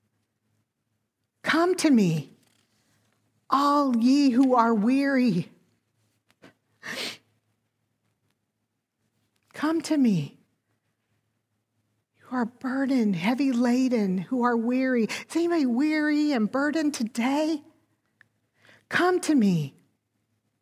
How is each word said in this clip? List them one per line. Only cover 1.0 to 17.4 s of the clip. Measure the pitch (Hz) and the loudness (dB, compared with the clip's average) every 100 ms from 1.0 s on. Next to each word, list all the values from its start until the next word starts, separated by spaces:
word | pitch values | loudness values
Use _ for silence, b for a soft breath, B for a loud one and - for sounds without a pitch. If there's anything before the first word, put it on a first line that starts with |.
| _ _ _ _ | _ _ _ _
"Come | - 311 349 370 | -4 0 0 0
to | 320 | 2
me, | 240 180 160 - - _ _ _ _ _ _ _ _ _ _ - | 4 2 0 -8 -18 _ _ _ _ _ _ _ _ _ _ -4
all | 269 285 294 277 233 | 0 2 2 0 0
ye | 240 277 277 | 2 2 2
who | 240 269 | 2 2
are | 247 226 | 4 2
weary. | 226 214 269 277 262 247 175 - - _ _ _ _ _ _ _ _ - _ _ _ B B B B _ _ _ _ _ _ _ _ _ _ _ _ _ _ _ _ _ _ _ _ _ _ _ | 2 2 0 0 0 0 0 -4 -12 _ _ _ _ _ _ _ _ -20 _ _ _ B B B B _ _ _ _ _ _ _ _ _ _ _ _ _ _ _ _ _ _ _ _ _ _ _
Come | - 302 330 | -6 -2 -2
to | - 302 | -2 2
me, | 247 180 139 - _ _ _ _ _ _ _ _ _ _ _ _ _ _ _ _ _ _ | 2 2 -2 -10 _ _ _ _ _ _ _ _ _ _ _ _ _ _ _ _ _ _
who | - 254 | -8 -4
are | 240 | -4
burdened, | - 262 262 269 262 214 175 | -6 -6 -4 0 0 0 0
heavy | 190 254 277 | -2 0 0
laden, | 240 247 247 254 240 202 185 | 0 2 2 0 0 0 -2
who | 165 262 | -4 -2
are | 240 240 | 0 0
weary." | 226 254 262 247 | 0 -2 0 0
Is | 214 - - 320 | -2 -4 -6 -2
anybody | 339 339 262 | 0 0 0
weary | 233 302 311 302 302 294 | 0 0 0 0 0 0
and | 262 214 | 0 0
burdened | 262 294 320 302 | 0 -2 0 -2
today? | - 220 - 240 277 | -2 -6 -2 -2 0